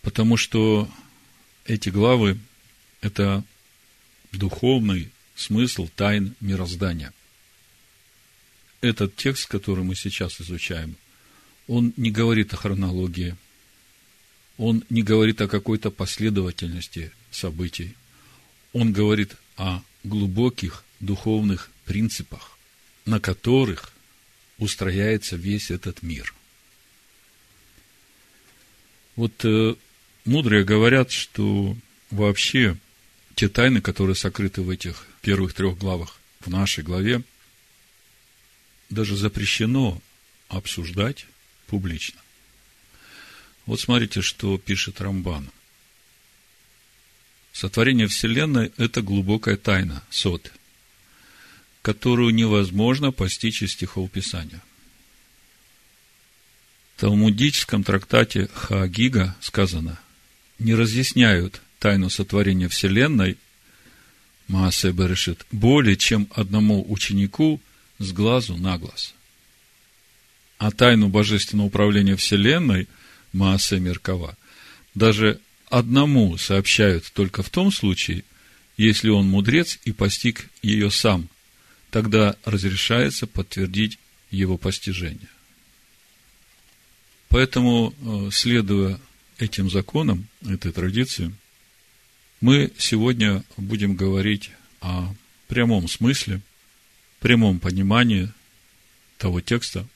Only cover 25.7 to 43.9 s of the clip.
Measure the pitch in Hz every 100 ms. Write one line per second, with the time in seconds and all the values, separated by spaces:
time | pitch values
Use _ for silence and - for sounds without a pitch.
25.7 | 90 - 87 85 76 - - _ _ _
26.7 | _ _ _ _ _ _ _ _ _ _
27.7 | _ _ _ _ _ _ _ _ _ _
28.7 | _ _ _ _ - 117 - 113 107 110
29.7 | - _ _ _ _ - 139 127 107 98
30.7 | 107 113 135 127 - - - 104 101 98
31.7 | 113 - _ _ 101 104 98 - 135 117
32.7 | 82 _ _ _ _ _ - 101 - 123
33.7 | 123 - - 95 92 98 - 98 98 90
34.7 | 92 90 82 - _ - 98 92 - 95
35.7 | 87 98 90 82 - _ _ - 92 98
36.7 | - 78 90 101 120 120 _ _ _ _
37.7 | _ _ _ _ _ _ _ _ _ _
38.7 | _ _ 101 104 101 104 - 101 - 113
39.7 | 131 127 82 _ _ _ _ _ 92 -
40.7 | - 85 90 107 143 - _ _ _ _
41.7 | 104 95 80 - - _ _ _ _ _
42.7 | _ _ _ - - - - - _ -
43.7 | 113 -